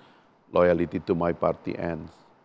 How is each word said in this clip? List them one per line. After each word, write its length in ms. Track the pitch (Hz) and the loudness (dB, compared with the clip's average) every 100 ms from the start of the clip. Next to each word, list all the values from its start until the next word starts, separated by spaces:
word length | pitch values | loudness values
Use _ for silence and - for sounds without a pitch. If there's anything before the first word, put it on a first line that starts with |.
| - _ _ _ _ | -20 _ _ _ _
loyalty 560 | 87 90 85 85 95 | 2 4 4 0 -4
to 80 | - | -2
my 240 | 87 85 82 | -2 -2 0
party 400 | 82 80 - - | -2 -2 -6 -8
ends." 400 | 87 80 80 - _ _ | -6 -8 -10 -20 _ _